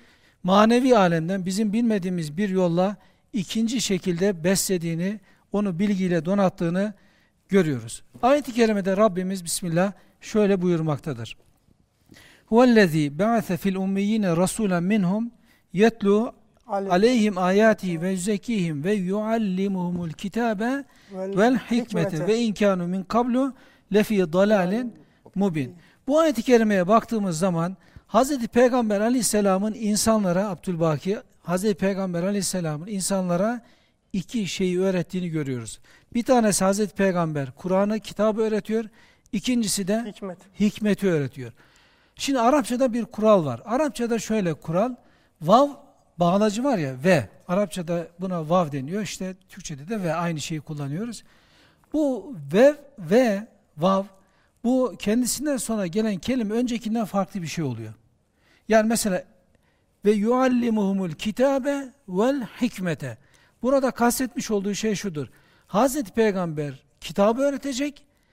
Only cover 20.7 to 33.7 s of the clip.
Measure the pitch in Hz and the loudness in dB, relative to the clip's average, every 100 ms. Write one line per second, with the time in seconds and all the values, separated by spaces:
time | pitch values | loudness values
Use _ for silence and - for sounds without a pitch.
20.7 | 277 269 _ - 190 190 190 233 262 - | -4 -8 _ -16 -10 -6 2 2 2 -2
21.7 | 240 240 175 151 156 180 226 233 185 202 | -4 -2 -4 -2 -2 -2 0 -2 0 0
22.7 | 185 175 190 - 226 247 247 269 - - | 0 -2 -6 -2 -2 0 0 -2 -6 -20
23.7 | _ - 196 214 208 175 180 202 208 180 | _ -2 0 2 0 0 2 4 2 0
24.7 | 220 240 - - _ - 185 202 156 127 | -2 -6 -12 -20 _ -10 -2 -2 -2 -6
25.7 | - _ _ - 302 330 226 262 233 220 | -10 _ _ 0 2 2 0 4 4 6
26.7 | 196 175 220 - 226 196 156 190 165 175 | 2 4 2 2 -4 -2 0 0 0 -2
27.7 | 190 _ - - 208 262 277 233 240 247 | -6 _ -20 -2 0 2 -2 -2 2 4
28.7 | 247 220 202 220 254 202 208 202 190 220 | 4 0 0 0 0 0 2 2 2 0
29.7 | 214 208 208 226 220 190 175 208 170 190 | -4 -2 0 2 2 2 0 -2 -4 -6
30.7 | 165 165 147 185 226 - _ - 180 214 | 0 0 0 -2 -6 -8 _ -4 -2 0
31.7 | 202 190 190 190 175 185 202 175 185 160 | 0 0 0 -2 -2 -2 -2 -2 -4 -4
32.7 | 151 185 196 180 196 180 175 214 240 _ | -6 -6 -6 -2 -2 0 0 0 -4 _